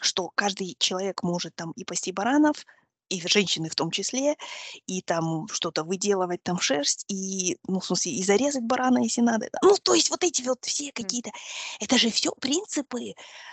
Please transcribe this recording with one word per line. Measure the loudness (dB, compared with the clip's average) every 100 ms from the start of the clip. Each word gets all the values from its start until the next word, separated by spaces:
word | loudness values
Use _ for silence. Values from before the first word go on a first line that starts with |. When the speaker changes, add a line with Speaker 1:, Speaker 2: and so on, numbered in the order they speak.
Speaker 1:
что | -2 -2 -4 -2
каждый | -2 -2 -6 -2
человек | -2 0 -4 -2
может | 0 0 -4 -8
там | -8
и | -8 -8
пасти | -6 -4
баранов, | -2 2 4 4 2 -6 _ _ _ -8
и | -4
в, | 2
женщины | 4 4 0 -2
в | -2
том | -2
числе, | -2 -2 0 0 0 -6 -12 -14 -14 -6
и | -4
там | -2 0 2 0 -2
что-то | -4 -4 -4
выделывать, | -2 0 2 2 2 -2
там, | -2 0
шерсть, | 2 2 0 -2 -4
и, | -6 -4 -4 -4 -4 -2
ну, | -2
в | 0
смысле, | -2 -2
и | -2
зарезать | 2 4 4 0
барана, | 0 2 4 4
если | 2 2
надо. | 2 2 -2 4
Ну, | 6 6
то | 6 4
есть | 4
вот | 2
эти | 0 0
вот | -2 -4 -4
все | -6 -6 -8
Speaker 2:
Мгм. | -4
Speaker 1:
какие-то, | -4 -6 -12 -12 -12 -10 -6
это | 2 4
же | 4
всё | 2 -2 -2
принципы, | 0 -2 -2 -6 -4 -6 -8 -14 -18 -18 -18